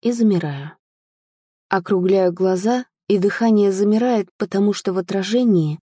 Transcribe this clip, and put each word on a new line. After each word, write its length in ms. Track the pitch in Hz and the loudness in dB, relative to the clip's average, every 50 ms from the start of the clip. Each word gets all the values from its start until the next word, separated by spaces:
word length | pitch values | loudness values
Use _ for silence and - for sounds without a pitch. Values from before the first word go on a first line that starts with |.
и 120 | - 226 247 | -2 -4 -2
замираю. 640 | 233 233 214 202 175 160 151 143 139 143 151 - _ _ _ _ _ _ _ _ _ _ _ _ _ _ _ _ _ _ _ | 2 2 2 2 2 -2 -4 -8 -10 -12 -16 -18 _ _ _ _ _ _ _ _ _ _ _ _ _ _ _ _ _ _ _
Округляю 640 | - 190 175 - 202 185 180 185 196 196 185 180 175 | -6 -6 -2 0 -2 0 2 2 2 2 2 0 0
глаза, 540 | 175 185 190 185 185 190 214 247 254 254 _ _ _ _ _ | 0 -2 -2 -2 0 0 -2 -2 -2 -4 _ _ _ _ _
и 100 | 202 208 | -2 0
дыхание 540 | 180 202 196 - 233 226 220 208 202 202 190 | 0 0 -2 0 0 2 4 4 2 2 0
замирает, 560 | 185 208 208 208 220 233 254 247 214 196 _ _ | 0 0 0 2 2 0 0 0 -2 -2 _ _
потому 360 | _ 214 180 - 196 202 208 202 | _ -8 -4 -2 0 0 0 0
что 200 | - - - 185 | -2 -4 -4 -4
в 60 | 190 | -4
отражении 840 | 180 180 190 196 190 190 214 247 254 240 208 175 160 151 151 160 _ _ | -4 -4 -4 -4 -4 0 0 0 2 4 2 2 2 0 -4 -8 _ _